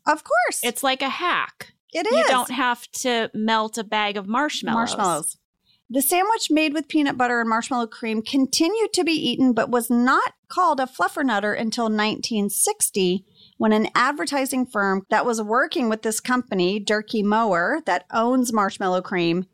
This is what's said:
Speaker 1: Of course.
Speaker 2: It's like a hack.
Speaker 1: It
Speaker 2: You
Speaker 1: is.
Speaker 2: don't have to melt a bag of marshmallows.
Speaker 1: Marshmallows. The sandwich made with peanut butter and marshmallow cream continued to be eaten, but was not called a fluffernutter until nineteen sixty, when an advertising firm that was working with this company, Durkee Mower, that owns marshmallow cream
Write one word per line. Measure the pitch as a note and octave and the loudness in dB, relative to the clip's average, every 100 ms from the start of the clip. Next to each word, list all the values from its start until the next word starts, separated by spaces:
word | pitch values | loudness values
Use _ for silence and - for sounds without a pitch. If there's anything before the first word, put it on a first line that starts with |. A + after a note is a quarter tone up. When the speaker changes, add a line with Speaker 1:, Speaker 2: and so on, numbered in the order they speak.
| - | -4
Speaker 1:
Of | G#3 | -2
course. | - D#5+ F5 - | 0 0 0 -2
Speaker 2:
It's | A#3+ A#3 | -4 -2
like | C4+ C4 | -2 -2
a | C4+ | -4
hack. | A#3+ F4 G3+ B2 - - _ _ | -4 -2 -2 -4 -10 -20 _ _
Speaker 1:
It | D#4+ G#4 | -4 0
Speaker 2:
You | C#5+ | 2
Speaker 1:
is. | D5+ | 2
Speaker 2:
don't | C4 - | 2 0
have | B3 B3+ A#3+ - - | -2 -2 -2 -8 -6
to | B3+ A#3 A3 | -2 0 -2
melt | G#3+ A3 A3 A3 A3+ | -2 0 0 0 -6
a | |
bag | G#3+ G#3+ G#3 G#3 | -4 -2 -2 -4
of | F#3+ | -4
marshmallows. | A#3+ D4+ - - A3+ A#3 - | -2 -2 -4 -2 -2 -2 0
Speaker 1:
Marshmallows. | F#3+ D3+ - - _ _ _ _ - | 0 0 -4 -12 _ _ _ _ -6
The | B3 | -2
sandwich | C4+ F4+ G4 A4+ - | 0 2 2 0 0
made | D#4 D#4 | 2 2
with | D4+ D4+ | -2 -2
peanut | D#4 C#4+ B3+ | 0 0 0
butter | B3 A#3+ | 0 0
and | A3+ | 0
marshmallow | A3+ A3+ B3 A3+ | 0 0 -2 -4
cream | - A3+ A3 | -6 -4 -4
continued | A3 C#4+ C4 - E4 A4 G#4+ | -2 0 0 2 2 2 0
to | F4+ | 0
be | E4 | 0
eaten, | D#4+ A#3+ A#3+ C4 | 0 0 2 2
but | A#3 - | 2 2
was | A#3+ A#3 | 0 2
not | A#3+ B3 D#4+ A#4+ - - | 2 4 2 0 -6 -8
called | - F4 C4+ | 0 2 2
a | C4 | -2
fluffernutter | - F4+ E4+ C4+ G#3 G#3 - | -2 -2 0 0 0 0 -2
until | A3+ B3 A3+ | -2 -2 0
nineteen | G#3+ G#3+ - - G#3+ G3+ | 2 0 -2 -2 -2 0
sixty, | - G#4 G#4+ - G#3 F#3 F#3+ - _ - - | 0 0 0 -2 2 2 0 -4 _ -14 -2
when | A3 | 2
an | G#3+ G#3+ | 2 2
advertising | - B3+ D4 E4+ C#4+ C4 C4 | 0 0 0 -2 -2 -2 -2
firm | B3 G#3+ G3 F#3+ - | -2 0 0 0 0
that | G#3+ B3 | 0 2
was | A3+ | 0
working | G#3 A#3 D#4 E4+ A#3 | 0 0 0 0 0
with | A3 | 0
this | A3+ A3 | -2 -4
company, | - B3 - F#3+ F3+ G#3+ | -2 -2 0 0 0 0
Durkee | G3+ G#3+ G#3+ A3 | 0 -2 0 0
Mower, | G3+ G#3+ A3+ F3 F3+ D4+ | 2 2 2 2 2 0
that | D#4 F3+ - | 0 -2 -2
owns | A#3 A#3 C4 B3 | 0 2 2 2
marshmallow | A3 G3 - F#3+ F3+ | 0 0 0 0 0
cream | F3+ F3+ E3+ E3+ F#3 | 0 0 2 0 -4